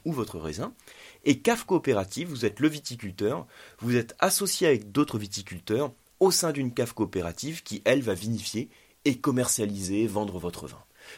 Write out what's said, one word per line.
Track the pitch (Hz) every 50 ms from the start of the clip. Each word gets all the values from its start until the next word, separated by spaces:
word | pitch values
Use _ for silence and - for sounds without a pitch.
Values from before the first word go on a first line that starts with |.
| -
ou | 160 160
votre | 127 110 - - 85
raisin, | 78 78 76 98 143 240 - - _ - - - - - - - -
et | 143 147 -
cave | - 233 233 233 -
coopérative, | - 190 156 - 139 120 101 95 95 - - 165 175
vous | 147 120 117
êtes | 104 101 -
le | 139 156
viticulteur, | 151 151 - - 123 120 - 98 101 - 104 104 139 175 - - - - - - - -
vous | 110 120 123
êtes | 123 113 - - -
associé | - 190 190 - 208 180 - - 180 160
avec | 139 104 104 104 101
d'autres | 135 147 - - 107
viticulteurs | 104 95 - 104 95 - 92 85 - - 107 123 147 139 - _ _ _ _ _
au | - 190
sein | - - - 165 147
d'une | 143 135 123 123
cave | - 120 120 -
coopérative | - 107 90 - 95 87 85 85 - - 147 165 170 -
qui, | - - - -
elle, | 110 127 143 123
va | 110 95
vinifier | 85 101 110 117 101 98 - - 110 135 - - - _ _ _ _ -
et | 143 127 120
commercialiser, | - 147 127 127 123 120 - - 110 101 101 98 95 90 98 104 113
vendre | 110 98 104 107 101 90 90
votre | 82 87 85 - -
vin. | 71 - - - _ _ _ - - -